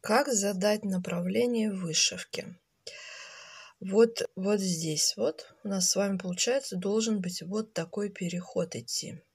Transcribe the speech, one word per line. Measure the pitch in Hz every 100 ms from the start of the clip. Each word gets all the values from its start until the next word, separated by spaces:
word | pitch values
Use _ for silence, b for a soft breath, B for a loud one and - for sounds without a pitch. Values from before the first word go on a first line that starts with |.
| -
Как | 220 294
задать | 226 202 190 208 214
направление | 214 185 180 175 180 208 247 233 220
вышивки? | 190 175 160 - 180 - - - 180 _ _ - B B B B B B B B B
Вот, | 190 196 233 233 - -
вот | 190 208
здесь | 190 165 160 151 - -
вот | 156 - - -
у | 208
нас | 196 180
с | 190
вами, | 202 190
получается, | 185 180 - 262 - 185
должен | 190 214 226 214
быть | 180 180
вот | 170 208 220
такой | - 165 - 202
переход | 202 175 175 180 - 170 -
идти. | 117 - - - _